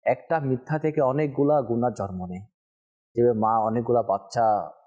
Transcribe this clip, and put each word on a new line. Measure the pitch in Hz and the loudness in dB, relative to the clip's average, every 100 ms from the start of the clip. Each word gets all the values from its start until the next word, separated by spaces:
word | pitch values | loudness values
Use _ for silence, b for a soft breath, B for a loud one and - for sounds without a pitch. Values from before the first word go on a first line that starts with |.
একটা | - 135 - 165 | -2 -4 -2 -4
মিথ্যা | 139 127 - 156 | -2 -4 -2 -2
থেকে | 156 151 | -2 2
অনেকগুলা | 131 135 151 127 143 151 | 2 2 -2 0 2 2
গুনাহ | 120 117 120 | 2 0 0
জন্ম | 104 98 92 90 | -2 -6 -6 -8
নেয়। | 92 104 _ _ _ _ _ _ | -10 -14 _ _ _ _ _ _
যেভাবে | 117 120 110 | 0 2 2
মা | 110 113 | 2 2
অনেকগুলা | 110 113 117 120 | 0 -2 0 0
বাচ্চা | 101 - - 123 113 104 78 - | 2 -4 -2 0 2 2 -2 -14